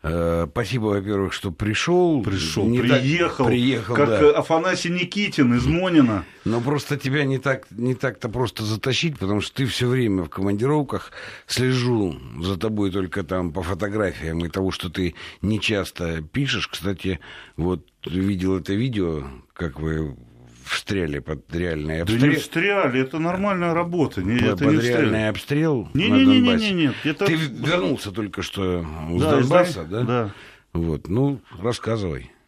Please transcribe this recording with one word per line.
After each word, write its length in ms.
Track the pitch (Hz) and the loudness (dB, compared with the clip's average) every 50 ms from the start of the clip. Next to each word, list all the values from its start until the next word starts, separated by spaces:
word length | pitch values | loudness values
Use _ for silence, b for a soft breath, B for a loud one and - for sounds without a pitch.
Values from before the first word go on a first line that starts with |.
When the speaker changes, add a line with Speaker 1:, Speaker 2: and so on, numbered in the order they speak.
Speaker 1:
Э, 440 | - 78 82 85 85 85 82 85 85 78 | -4 -2 -2 0 0 0 0 0 -2 -2
спасибо, 360 | - 120 120 92 123 127 107 | -4 -4 -4 -2 -2 -2 0
во-первых, 440 | 107 101 101 95 101 104 98 98 90 | 0 0 0 -2 -2 -2 0 -2 -2
что 200 | - - - 101 | -4 -4 -6 -8
пришел. 680 | 82 _ 98 104 110 - - 165 175 180 180 175 160 135 | -6 _ -2 -2 -2 0 0 2 4 4 4 4 2 2
Speaker 2:
Пришел, 460 | 101 - 98 92 76 82 - 113 98 | 0 0 -2 -2 -2 -2 0 0 2
Speaker 1:
Не 140 | 113 120 123 | 2 2 2
так 180 | 117 123 135 123 | 4 4 4 4
Speaker 2:
приехал, 460 | 127 135 156 175 170 156 - - 131 | 4 2 2 2 0 0 0 0 2
Speaker 1:
приехал, 500 | 117 123 123 120 131 131 117 107 110 123 | 2 4 4 4 2 2 0 -2 -2 2
Speaker 2:
как, 140 | 139 147 127 | 2 4 4
Speaker 1:
да. 120 | 110 98 151 | 6 6 6
Speaker 2:
э, 80 | 147 | 6
Афанасий 580 | 147 156 - - 165 165 170 185 180 180 - 180 | 6 6 2 2 0 2 2 0 -2 0 -2 -2
Никитин 640 | 170 180 180 180 - 202 208 196 - - 139 120 120 | -2 -2 -2 -2 -2 -2 -2 -2 2 4 4 4 4
из 120 | 120 123 | 4 4
Монина. 600 | 131 156 170 185 185 175 156 135 117 107 95 85 - - - - | 2 2 2 2 4 6 6 6 6 4 0 -4 -6 -16 -6 -2
Speaker 1:
Но 160 | - 113 120 | 0 0 0
просто 380 | 117 135 147 143 - - 147 | 0 0 -2 -2 -2 -4 -6
тебя 260 | 139 - 135 131 151 143 | -4 -2 -2 0 0 0
не 160 | 135 135 131 | 0 0 0
так, 260 | - 143 131 131 - _ | 0 0 -2 -2 -4 _
не 240 | - 107 120 127 127 | -8 -4 -2 -2 0
так-то 320 | 123 - 131 - - - | 0 -2 -4 -4 -4 -8
просто 360 | 120 104 123 127 110 - - 110 | -6 -2 -2 -2 -2 -2 -4 -4
затащить, 520 | 107 110 101 - 135 123 - - 170 143 | -2 -2 -2 -2 -2 0 0 0 -2 -2
потому 220 | - 98 95 104 104 | -2 -2 0 0 0
что 160 | 95 - _ | -2 -4 _
ты 100 | - 135 | -2 -2
все 220 | 117 - - 127 | -2 0 0 0
время 360 | 123 127 131 123 110 98 92 85 | 2 2 2 2 2 2 0 -2
в 60 | 76 | -2
командировках. 840 | - - 95 101 101 101 117 135 151 151 139 - 110 95 - - B B B B B B B | -4 -2 0 0 0 0 2 2 2 2 0 -2 -4 -8 -8 -10 B B B B B B B
Слежу 720 | - - - 127 127 127 127 120 123 123 113 101 90 73 64 64 62 55 65 | -6 -2 0 2 2 2 2 2 2 2 2 2 0 -2 -6 -12 -14 -10 -6
за 180 | 85 92 98 85 | -4 -4 -2 -2
тобой 320 | 110 110 110 104 101 98 | -2 -2 0 0 0 0
только 320 | 87 101 95 87 - 98 92 | 0 -2 -4 -2 -4 -6 -4
там 300 | 73 92 92 92 85 76 | -2 -2 -2 -2 -2 -4
по 100 | 95 85 | -6 -4
фотографиям 800 | 82 98 82 101 101 101 110 104 92 76 - 78 80 80 82 85 | -4 -4 -4 -4 -4 0 0 0 0 -2 -4 -8 -4 -4 -4 -4
и 40 | 82 | -4
того, 220 | - 98 95 95 | -2 -2 -2 -2
что 180 | 87 - - 90 | -2 -4 -8 -8
ты 260 | 78 95 92 87 - B B B B B | -4 -2 -2 -2 -4 B B B B B
нечасто 800 | - 98 110 104 - - 107 101 87 - - - 87 82 82 80 | -2 -2 -2 0 0 0 0 0 -2 -4 -6 -6 -6 -4 -4 -6
пишешь. 460 | 78 80 - 127 143 131 - 101 82 | -8 -6 -4 -4 -2 -2 -2 -4 -4
Кстати, 540 | - - - 80 98 98 - - 95 92 82 B B B B B B B | -6 -8 -6 -4 -4 -4 -2 -4 -4 -4 -4 B B B B B B B
вот 300 | - 80 90 92 78 - _ _ _ - | -2 -2 0 -2 -2 -6 _ _ _ -12
видел 520 | - 78 92 95 98 101 90 90 92 95 | -6 -2 -2 0 0 0 0 0 0 0
это 160 | 92 80 - 98 | 0 -2 -2 -2
видео, 500 | 104 120 135 120 104 92 85 80 76 67 69 67 - - _ _ | -2 0 -2 0 0 0 0 -2 -4 -6 -8 -12 -16 -20 _ _
как 260 | - 85 80 67 76 | -8 -8 -6 -6 -4
вы 380 | 78 80 80 78 80 73 65 60 60 57 - 60 62 60 - - - | -4 -2 -2 -2 -2 -4 -6 -12 -18 -20 -20 -20 -20 -20 -20 -20 -10
встряли 540 | - - - - - 107 95 87 76 71 71 | -8 -8 -8 -4 -4 -2 -2 -2 -2 -4 -6
под 340 | 67 - 78 69 - - 80 | -6 -6 -8 -8 -8 -8 -4
реальный 440 | 85 87 87 80 78 76 78 80 | -4 -2 -2 -2 -4 -4 -4 -2
Speaker 2:
Да 60 | 80 85 | -2 0
Speaker 1:
обстрел. 280 | 92 110 117 131 147 | 0 2 2 4 2
Speaker 2:
не 40 | 151 | 2
встряли, 640 | 151 - - - 165 180 202 202 196 180 135 120 131 | 0 -2 -4 -4 -2 0 2 2 2 2 2 2 0
это 180 | 131 131 156 160 | 0 0 -2 -2
нормальная 540 | 160 170 180 185 196 202 196 180 175 170 160 | -2 -2 -2 0 0 0 0 0 0 0 0
работа. 500 | 165 175 170 175 175 143 - - 104 90 | 0 0 0 0 0 0 0 0 -4 -2
Не, 160 | 95 117 123 | 0 2 2
Speaker 1:
Под, 80 | 123 | 2
Speaker 2:
это 160 | 123 101 92 143 | 2 2 2 2
Speaker 1:
под 100 | 143 104 | 4 4
Speaker 2:
не 60 | 107 | 4
встряли. 220 | 113 120 120 113 | 4 2 2 4
Speaker 1:
реальный 280 | 110 110 110 110 110 107 | 2 2 2 2 0 0
обстрел 600 | 104 95 - - 143 147 160 165 147 120 92 76 - | -2 -4 -4 -2 0 0 2 2 0 0 -2 -2 0
Speaker 2:
Не, 140 | 139 185 | 0 2
Speaker 1:
на 80 | 226 247 | 4 6
Speaker 2:
не, 100 | 262 269 | 6 8
не, 0 | |
не, 160 | 269 269 254 247 | 8 8 6 6
Speaker 1:
Донбассе. 240 | 247 233 226 220 208 | 4 4 2 2 0
Speaker 2:
не, 120 | 190 175 160 | 2 2 2
нет, 120 | 135 107 - - | 2 0 0 -2
это 220 | 147 156 - 202 | -4 -2 0 2
Speaker 1:
Ты 100 | 196 165 | 2 2
вернулся 760 | 160 160 143 113 - 117 151 170 180 190 180 135 110 - 101 | 2 0 -2 -4 -4 -2 0 0 0 0 0 -2 -2 -4 -8
только 300 | 92 107 107 98 - - | -6 -6 -6 -6 -6 -8
что 440 | 90 - - 98 95 92 90 87 82 80 78 80 78 82 | -8 -6 -4 -2 0 0 0 -2 -2 -6 -8 -8 -6 -2
с 100 | 85 87 | 0 2
Speaker 2:
Да, 180 | 143 156 147 139 | 2 4 4 4
из 100 | 127 131 | 4 6
Speaker 1:
Донбасса, 340 | 165 180 175 175 139 95 80 | 6 4 4 4 0 -6 -6
Speaker 2:
Дон-, 60 | 78 | -6
Speaker 1:
да? 340 | 92 113 123 117 123 123 113 | -4 -2 0 0 0 0 0
Speaker 2:
да. 80 | 101 B B B B B B B _ | -2 B B B B B B B _
Speaker 1:
Вот, 380 | - 85 85 82 78 71 - - | -4 -2 0 0 -2 -4 -4 -2
ну, 320 | 90 120 135 143 143 123 - - - 82 | 0 2 2 0 0 -4 -10 -18 -16 -6
рассказывай. 680 | 92 120 117 - - 110 113 110 101 87 73 64 60 - _ _ _ | -4 -4 -4 -2 -2 -4 -2 -2 -2 -4 -4 -6 -10 -14 _ _ _